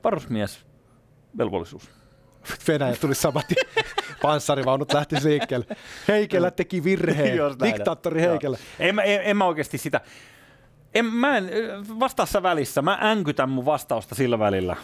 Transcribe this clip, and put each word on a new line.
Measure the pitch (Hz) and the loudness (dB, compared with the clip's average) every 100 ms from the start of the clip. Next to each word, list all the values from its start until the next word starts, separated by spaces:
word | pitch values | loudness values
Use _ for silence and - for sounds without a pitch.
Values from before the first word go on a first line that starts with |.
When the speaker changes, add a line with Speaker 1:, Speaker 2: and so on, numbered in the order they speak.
Speaker 1:
varusmiesvelvollisuus. | - 175 - 110 101 - - _ _ _ _ _ _ - 113 95 85 80 - - - _ _ - - - - | -2 -2 -2 -4 -4 -6 -20 _ _ _ _ _ _ -4 -2 -2 -6 -12 -20 -20 -20 _ _ -20 -14 -6 0
Speaker 2:
Venäjä | 151 131 120 | 2 2 0
tuli | 147 | -2
saman | 135 160 143 - | 0 0 0 0
tien. | 480 508 440 - - | 0 0 -2 -4 -4
<laughs> | - - | -8 -2
Panssarivaunut | 147 151 - 139 127 135 147 | 0 2 2 0 2 0 2
lähti | 147 147 151 | 0 0 0
liikkeelle. | 151 147 - 127 - 156 - - - | 2 2 0 -4 -4 -8 -14 -10 0
Heikelä | 214 208 185 175 | 0 2 0 0
teki | - 175 180 | -2 -4 -2
virheen. | 156 190 160 151 147 170 | 0 2 2 2 2 2
Speaker 1:
Just | 147 127 | 0 0
näin. | 226 | 0
Speaker 2:
Diktaattori | - - 160 175 160 | 0 -2 -2 -2 0
Speaker 1:
Joo. | 175 | 2
Speaker 2:
Heikelä. | 160 143 123 - - | 2 0 -4 -8 -2
Speaker 1:
En | 175 | 0
mä, | 208 | 2
en, | 202 202 | 2 2
en | 196 202 | 2 2
mä | |
oikeasti | 185 156 139 131 | 2 0 -4 -6
sitä... | 156 139 - - - - - - _ _ - | -4 -4 -4 -20 -20 -20 -20 -20 _ _ -4
En, | 214 233 | -2 0
mä | 233 277 247 | 2 2 2
en, | 185 214 226 202 208 220 | 0 -4 -4 -8 -10 -2
vastaa | 254 - 180 | -2 0 0
sä | 208 | 2
välissä. | 185 165 131 147 | 2 2 0 0
Mä | 151 196 | 0 2
änkytän | 214 214 151 143 131 | 2 2 0 0 0
mun | 131 | 0
vastausta | 131 143 - 113 - | 0 0 0 -4 -4
sillä | - 127 113 | -2 2 4
välillä. | 107 95 92 85 | 2 2 0 -4